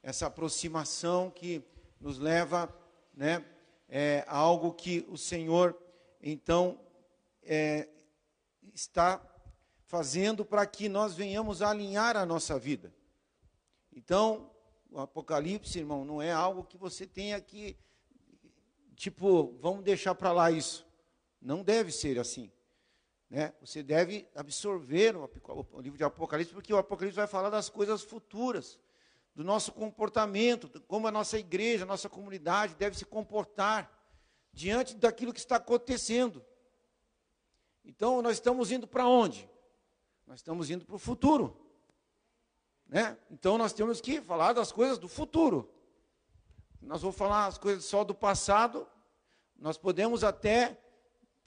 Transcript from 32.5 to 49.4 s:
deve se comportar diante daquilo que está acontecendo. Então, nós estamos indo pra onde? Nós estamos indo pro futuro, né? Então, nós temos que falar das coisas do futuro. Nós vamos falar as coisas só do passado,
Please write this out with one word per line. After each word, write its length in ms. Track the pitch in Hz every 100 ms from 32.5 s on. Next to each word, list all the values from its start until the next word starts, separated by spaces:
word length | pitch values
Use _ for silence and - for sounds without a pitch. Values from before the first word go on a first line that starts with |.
| 190 208
deve 200 | 156 202
se 120 | 196 -
comportar 840 | 214 214 214 190 - 196 214 - _ _ _ _ _ _
diante 420 | - 170 226 254
daquilo 380 | 226 233 226 240
que 60 | -
está 160 | - 240
acontecendo. 880 | - 240 240 247 - 233 247 156 - _ _ _ _ _ _ _ _ _ _ _ _ _
Então, 380 | - 139 220 254
nós 140 | 240
estamos 360 | 226 - 247 220
indo 160 | 254 226
pra 200 | 262 247
onde? 420 | 247 208 - - - _ _ _ _ _ _ _
Nós 140 | 127
estamos 280 | - 165 147
indo 160 | 175
pro 140 | - 196
futuro, 580 | - 240 277 302 147 - - _ _ _ _ _ _ _ _ _ _ _ _
né? 300 | 165 226 - _
Então, 260 | 151 185 220
nós 160 | 220
temos 260 | 214 214 226
que 220 | - 302
falar 320 | - 165 170
das 180 | 240 202
coisas 280 | - 254 240
do 100 | 170
futuro. 640 | - - 311 320 165 110 _ _ _ _ _ _ _ _ - - -
Nós 180 | - 160
vamos 160 | 180 180
falar 300 | 202 208 202
as 100 | 175
coisas 300 | 196 196 -
só 180 | 202
do 100 | 202
passado, 720 | 190 208 190 - 202 233 240 - _ _ _ _ _